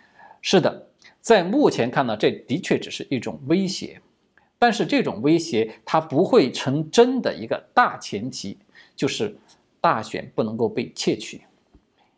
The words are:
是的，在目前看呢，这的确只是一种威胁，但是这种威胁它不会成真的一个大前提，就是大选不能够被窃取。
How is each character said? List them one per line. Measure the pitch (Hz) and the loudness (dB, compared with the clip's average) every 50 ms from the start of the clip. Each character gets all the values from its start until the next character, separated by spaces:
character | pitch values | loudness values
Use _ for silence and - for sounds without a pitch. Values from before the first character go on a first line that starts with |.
| _ _ _ - - - - _ | _ _ _ -20 -20 -20 -20 _
是 | - - - 190 | -2 2 4 4
的， | 147 107 - - - - _ _ _ - _ _ | 4 2 0 -4 -10 -20 _ _ _ -20 _ _
在 | - - 226 202 165 | 2 4 4 4 4
目 | 180 214 294 277 175 | 2 2 2 4 2
前 | - - 117 123 | 2 2 -2 0
看 | 123 156 135 | 0 0 0
呢， | 120 107 | 0 -2
这 | - - 143 | 0 0 0
的 | 113 - - - - 180 | 0 -2 -4 -4 -4 -4
确 | 185 - 151 - | -2 -2 -2 -2
只 | - - | -2 -6
是 | - - - - | -10 -12 -8 -6
一 | 139 120 | -6 -6
种 | 101 113 82 156 143 127 | -4 -6 -10 -10 -4 -2
威 | 165 190 196 175 | 0 0 0 -2
胁， | - - - - 78 - - _ _ _ _ _ _ _ _ _ _ _ | -4 -6 -10 -12 -14 -18 -20 _ _ _ _ _ _ _ _ _ _ _
但 | 240 240 | 2 2
是 | 208 214 - | 2 2 0
这 | - 285 277 | 0 2 0
种 | 185 143 104 98 117 | 0 0 -2 0 2
威 | 147 165 170 | 4 4 4
胁 | - - - 107 113 110 - - _ | 2 0 0 0 0 -2 -4 -10 _
它 | - - 160 | -2 0 0
不 | 160 - 139 139 - | 0 0 0 0 2
会 | - - 233 151 123 | 4 4 4 4 4
成 | - - - 135 131 151 160 156 | 0 -4 -4 -2 -2 -2 -4 2
真 | - - 240 247 262 254 | 4 6 6 6 4 0
的 | - 117 76 | -2 -4 -4
一 | 78 104 117 | -6 -6 -6
个 | - - - _ _ | -6 -6 -6 _ _
大 | - 247 202 - - | 2 2 2 0 -4
前 | - - - 101 - 131 | -10 -8 -8 -6 -6 -8
提， | - - - - - - _ _ _ - - _ _ | -8 -10 -10 -12 -12 -14 _ _ _ -20 -20 _ _
就 | - - 123 | -4 -2 -2
是 | - - 117 101 - - _ _ _ _ _ _ _ _ | -2 -2 -4 -6 -6 -10 _ _ _ _ _ _ _ _
大 | - 170 147 117 107 | 0 0 0 0 -4
选 | - - - - 131 - | -6 -8 -10 -10 -6 -4
不 | - 127 | -4 -4
能 | 107 113 | -2 -2
够 | 113 120 107 | -2 -2 -2
被 | 107 131 117 - - | -2 -4 -6 -6 -8
窃 | - - 190 143 - | -4 -2 -2 -2 -2
取。 | - - - - - _ _ _ _ _ _ _ _ _ _ _ _ _ _ | -4 -10 -16 -16 -20 _ _ _ _ _ _ _ _ _ _ _ _ _ _